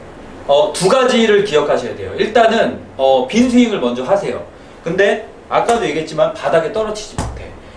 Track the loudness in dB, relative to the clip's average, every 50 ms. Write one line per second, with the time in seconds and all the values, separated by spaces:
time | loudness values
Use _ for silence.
0 | -20 -20 -20 -20 -20 -20 -20 -12 -2 2 2 2 2 2 0 0 2 2 4 4
1 | 4 2 2 2 4 4 4 2 2 2 0 0 2 2 0 -2 -2 -6 -8 -8
2 | -8 -8 -4 -4 -4 0 4 4 4 4 4 2 0 -2 -4 -8 -12 -14 -6 0
3 | 2 2 2 2 2 0 0 2 2 4 4 4 4 2 0 -2 -2 -2 -4 -4
4 | -2 -2 -2 0 0 -4 -6 -8 -10 -14 -18 -20 -20 -20 -20 -12 -8 -4 0 2
5 | 2 2 2 0 -4 -10 -16 -20 -10 -2 -2 0 2 2 2 0 0 -2 -2 -4
6 | -6 -4 -2 0 0 0 0 -2 -2 0 0 2 0 0 -2 -4 -4 -4 -6 -8
7 | -12 -10 -8 -8 -8 -8 -8 -10 -14 -14 -16 -18 -20 -20 -20